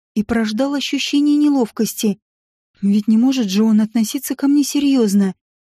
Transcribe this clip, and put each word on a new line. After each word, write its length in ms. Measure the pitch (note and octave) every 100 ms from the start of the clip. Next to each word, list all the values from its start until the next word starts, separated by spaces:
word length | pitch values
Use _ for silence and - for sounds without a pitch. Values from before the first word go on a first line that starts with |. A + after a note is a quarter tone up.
| _
и 80 | -
порождал 520 | G#3 A#3+ G#3+ G#3+ C#4
ощущение 640 | C#4+ - C#4 - C#4+ D4 D4
неловкости. 840 | D4 C#4 A3 - G#3+ - A3 G3 _ _ _ _ _ _
Ведь 280 | G3+ G#3 G#3
не 100 | A3
может 300 | B3+ C4 G#3
же 140 | G3
он 160 | A3 G#3+
относиться 540 | A3 A#3 G#3+ C#4+ -
ко 140 | C4+ C#4
мне 160 | C#4+
серьезно. 720 | C4+ D4 C#4+ C4+ A3 G3+ G3 - _ _ _